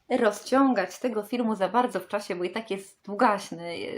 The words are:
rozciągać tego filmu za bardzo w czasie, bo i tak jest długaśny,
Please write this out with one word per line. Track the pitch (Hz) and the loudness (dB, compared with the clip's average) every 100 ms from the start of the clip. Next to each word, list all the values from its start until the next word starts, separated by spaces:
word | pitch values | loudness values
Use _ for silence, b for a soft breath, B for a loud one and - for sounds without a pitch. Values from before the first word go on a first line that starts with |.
| - | -2
rozciągać | 254 214 208 - 262 269 208 180 - | 2 2 2 2 4 4 4 -2 -4
tego | 254 214 | -4 -4
filmu | 202 240 220 202 | -4 -2 0 0
za | 185 | 2
bardzo | 226 247 185 | 2 2 -2
w | - | -4
czasie, | 208 208 180 | -6 -4 -4
bo | |
i | 180 | -4
tak | 220 - | -4 -6
jest | 196 - _ - | -8 -8 _ -10
długaśny, | 202 240 202 - 170 170 170 - | 2 2 2 -4 -10 -8 -8 -6